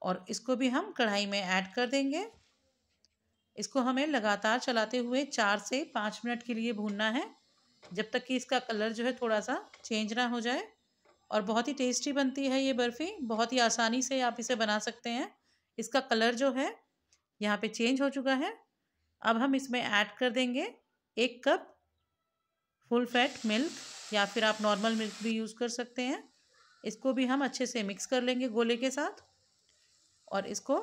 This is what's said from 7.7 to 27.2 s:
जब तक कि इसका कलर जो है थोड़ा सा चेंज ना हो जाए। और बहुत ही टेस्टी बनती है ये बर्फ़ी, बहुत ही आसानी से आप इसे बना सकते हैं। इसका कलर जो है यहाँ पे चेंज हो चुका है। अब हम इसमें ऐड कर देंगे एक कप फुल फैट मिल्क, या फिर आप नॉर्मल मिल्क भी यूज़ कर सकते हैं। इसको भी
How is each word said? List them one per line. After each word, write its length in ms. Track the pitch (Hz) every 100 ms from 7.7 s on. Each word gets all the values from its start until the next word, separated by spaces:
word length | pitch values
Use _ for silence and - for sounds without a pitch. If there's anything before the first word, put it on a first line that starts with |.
| _
जब 260 | - 180 220
तक 120 | 247 -
कि 100 | 254
इसका 220 | - 254
कलर 300 | 240 214 220
जो 120 | 220
है 80 | 240
थोड़ा 260 | 247 233 214
सा 180 | 220 330 - -
चेंज 280 | - 220 214
ना 120 | 233 247
हो 120 | 240
जाए। 260 | 233 294 440 _ _ _ _ _ -
और 120 | 214
बहुत 260 | 202 226 240
ही 40 |
टेस्टी 360 | 277 254 240 285
बनती 320 | 277 269 269
है 160 | 269 262
ये 100 | 269
बर्फ़ी, 340 | 247 240 240 339 415
बहुत 300 | 226 220 233
ही 60 | 254
आसानी 420 | 233 226 226 254
से 180 | 254 262
आप 160 | 240 240
इसे 140 | 226 233
बना 220 | 214 214
सकते 320 | 233 - 240
हैं। 160 | 240 370 - _ _ _ -
इसका 220 | 226 269
कलर 320 | 262 226 226
जो 160 | 233 277
है 140 | 247 330 453 _ _ _ _ _ -
यहाँ 160 | 208 208
पे 120 | 214
चेंज 320 | 220 233 269
हो 60 | 277
चुका 240 | 269 262
है। 180 | 262 370 453 _ _ _ _ _ -
अब 140 | 226 226
हम 180 | 277
इसमें 260 | 269 269 247
ऐड 300 | - 208 208
कर 200 | - 254
देंगे 360 | 240 247 247 415 - _ _ _ 220
एक 240 | 247 247
कप 220 | 269 359 - _ _ _ _ _ _ _ _ _ _ _ -
फुल 160 | 240 240
फैट 320 | 247 269 - 220
मिल्क, 240 | 214 330 - - - -
या 120 | 208 202
फिर 180 | 233
आप 140 | 214 214
नॉर्मल 320 | 214 202 226
मिल्क 200 | 220 214 185
भी 80 | 226
यूज़ 240 | 220 220
कर 140 | - 240
सकते 320 | 233 240 -
हैं। 200 | 247 381 - _ _ _ _ _
इसको 280 | 220 - 262
भी 140 | 262